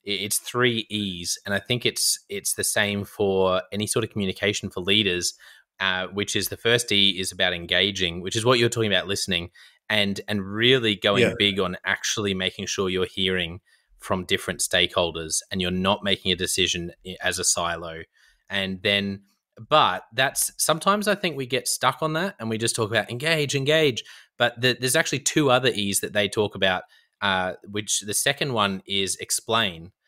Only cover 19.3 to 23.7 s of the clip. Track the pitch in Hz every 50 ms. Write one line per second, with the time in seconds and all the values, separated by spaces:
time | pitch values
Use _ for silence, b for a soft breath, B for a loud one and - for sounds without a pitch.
19.3 | _ _ _ _ _ - 113 - 151 156 135 101 90 92 - - 113 117 135 139
20.3 | - - - - - - - - 156 160 - 196 196 214 202 214 202 202 - 180
21.3 | 147 135 135 123 131 123 - - - - - 127 135 - 160 156 156 160 180 196
22.3 | - - 113 113 113 110 117 113 - - 113 98 110 110 101 - 110 123 143 160
23.3 | 165 156 147 135 143 143 135 139